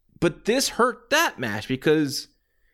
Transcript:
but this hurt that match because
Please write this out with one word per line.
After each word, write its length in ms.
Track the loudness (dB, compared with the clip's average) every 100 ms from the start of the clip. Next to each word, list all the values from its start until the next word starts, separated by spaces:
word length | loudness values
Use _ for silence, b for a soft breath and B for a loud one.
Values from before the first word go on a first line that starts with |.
| _ _
but 240 | -2 0
this 260 | -2 0 0
hurt 400 | 0 0 -2 -2
that 280 | 0 0 -2
match 300 | -6 -6 -6
because 600 | -2 2 2 2 -4 -10 _ _ _ _